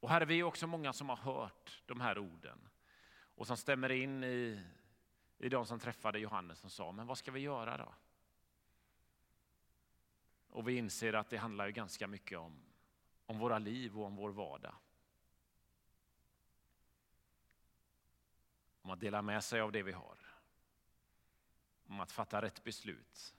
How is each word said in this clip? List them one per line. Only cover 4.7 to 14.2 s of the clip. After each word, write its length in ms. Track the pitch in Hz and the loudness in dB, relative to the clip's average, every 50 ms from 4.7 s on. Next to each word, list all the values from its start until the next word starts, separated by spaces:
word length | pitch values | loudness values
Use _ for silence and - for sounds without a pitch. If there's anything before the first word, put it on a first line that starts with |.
| 85 - - - - _ _ _ _ _ _ _ _ _ | -16 -20 -20 -20 -20 _ _ _ _ _ _ _ _ _
i 100 | - 123 | 0 2
de 180 | 127 127 120 | 2 2 2
som 120 | 107 120 113 | 2 -4 -4
träffade 400 | - 123 117 - - 110 104 107 | -2 -4 -4 0 0 2 2 2
Johannes 400 | 107 104 101 98 90 87 82 80 | 0 0 0 -2 -2 -2 -10 -12
som 120 | - 95 | -12 -12
sa: 220 | - - 98 80 90 | -8 -6 -6 -6 -4
"Men 140 | 101 113 | -6 -4
vad 120 | 120 131 - | -4 -4 -4
ska 120 | - - | -4 -4
vi 100 | 131 135 | -4 -2
göra 360 | 139 143 143 123 113 113 120 | -2 -2 -2 -2 -2 -2 -2
då?" 180 | - - - - - - - _ _ _ _ _ _ _ _ _ _ _ _ _ _ _ _ _ _ _ _ _ _ _ _ - _ _ _ _ _ _ _ _ _ _ _ _ _ _ _ _ _ _ _ - _ _ _ | -2 -4 -8 -10 -18 -20 -20 _ _ _ _ _ _ _ _ _ _ _ _ _ _ _ _ _ _ _ _ _ _ _ _ -20 _ _ _ _ _ _ _ _ _ _ _ _ _ _ _ _ _ _ _ -20 _ _ _
Och 200 | - - 113 117 | -6 -2 0 2
vi 80 | 127 | 2
inser 360 | 123 117 104 - - 117 113 107 | 2 2 0 -2 2 2 4 6
att 180 | 110 104 - | 4 4 4
det 60 | - | 0
handlar 300 | 110 107 117 107 101 101 | -2 0 0 0 0 -2
ju 60 | 101 104 | -2 0
ganska 340 | 117 110 92 - - 110 | -2 -4 -6 -4 -4 -4
mycket 320 | 98 101 98 - - 98 87 | -4 -4 -8 -8 -6 -6 -6
om, 240 | 82 82 80 71 - - - _ _ _ _ _ _ _ _ _ _ | -6 -8 -12 -16 -18 -20 -20 _ _ _ _ _ _ _ _ _ _
om 120 | - 113 110 | -6 -2 2
våra 200 | 110 120 117 110 | 4 4 4 4
liv 400 | 110 101 113 127 127 117 98 107 | 2 0 -2 -2 -4 -4 -4 -4
och 60 | 104 | -4
om 120 | 98 101 | -4 -4
vår 140 | 98 | -4